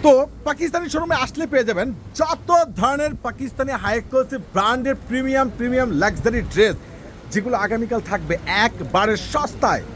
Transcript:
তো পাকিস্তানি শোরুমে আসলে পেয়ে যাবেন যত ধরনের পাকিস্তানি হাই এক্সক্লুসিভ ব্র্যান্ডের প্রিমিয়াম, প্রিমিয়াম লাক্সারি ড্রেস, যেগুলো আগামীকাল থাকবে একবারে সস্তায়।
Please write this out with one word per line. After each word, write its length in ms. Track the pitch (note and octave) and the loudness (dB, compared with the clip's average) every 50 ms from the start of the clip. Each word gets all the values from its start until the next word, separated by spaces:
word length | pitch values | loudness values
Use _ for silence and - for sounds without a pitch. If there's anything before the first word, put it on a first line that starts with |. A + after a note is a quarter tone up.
| - | 10
তো 80 | D4+ C4+ B3+ C#4+ - - - - | 8 8 8 6 0 -6 -8 -6
পাকিস্তানি 400 | D4 C#4+ D4 E4+ E4 - E4+ F4 D4 - | -6 -4 -2 -2 -2 -2 -4 -4 -2 -4
শোরুমে 220 | D#4 E4 E4+ E4 C4+ B3+ | -4 0 0 0 0 0
আসলে 200 | A#3 - C#4+ D#4+ - | -2 -2 -6 -4 0
পেয়ে 160 | D4 C4 A#3+ G#3+ | 2 2 2 2
যাবেন 180 | A3 F3 G#3+ C4 A3 D#3 - - - - | 0 0 -2 -2 -4 -8 -12 -14 -2 -2
যত 300 | D#4 D#4 E4 - - - F4 E4+ E4 C#4 E3+ - | 0 0 0 -4 2 4 4 4 4 2 0 0
ধরনের 340 | G3+ B3+ C#4 C#4+ D4 D4+ C#4 - - | 0 0 2 2 -2 -2 -4 -4 -8
পাকিস্তানি 460 | B3 A3 - C4+ B3 - - C4 C4+ C4+ A3+ | -8 -8 -6 -10 -10 -4 -4 -4 -2 -2 -4
হাই 140 | F#3 G3+ G#3+ | -2 -2 -2
এক্সক্লুসিভ 420 | A#3 A3 - - C4 C4 B3+ C4+ B3+ D#3+ - - | -2 -2 0 0 0 0 2 -4 -8 -8 -2 0
ব্র্যান্ডের 420 | - D4 - A#3+ B3+ A#3+ C4+ C4+ - - | 2 2 4 2 2 0 -2 -2 -2 -4
প্রিমিয়াম, 400 | - A#3 B3+ C4 C4 C4+ C4+ C4+ B3 F#3+ | -4 -4 -2 0 2 2 2 2 2 0
প্রিমিয়াম 320 | - A#3 B3 B3 B3+ C4 B3 F#3 C#3+ | -4 -2 0 2 2 2 2 2 2
লাক্সারি 380 | F#3 G#3 G#3 - - A3+ A3+ A#3+ F#3+ - - | 2 2 0 0 0 0 0 0 -4 -2 2
ড্রেস, 220 | E3 G#3+ G#3+ E3 - - - - - - - - - - - | 4 4 4 4 -2 -8 -16 -18 -18 -18 -18 -18 -18 -14 -4
যেগুলো 240 | - G#3+ G3 B3 B3 G3+ G3+ | -4 -2 -2 0 -2 0 0
আগামীকাল 360 | G#3 A3 A3+ A#3 A3+ A#3+ A3+ - - | 0 0 -2 -2 -2 -2 -4 -2 -2
থাকবে 240 | G3 G3 D#3+ D3+ E3+ - - - F3+ G3+ A3 | -4 -4 -2 -2 -4 -4 -2 -2 2 2 2
একবারে 480 | A#3 - - F3 B2 - F3+ G3+ G#3+ G#3+ G3 - - - | 2 0 -4 -8 0 2 2 4 4 2 0 -2 -2 -2
সস্তায়। 500 | D4 D4 D4 - - - A3 E3+ A2+ - - - | -2 -2 -2 -2 0 2 2 2 0 -2 -8 -14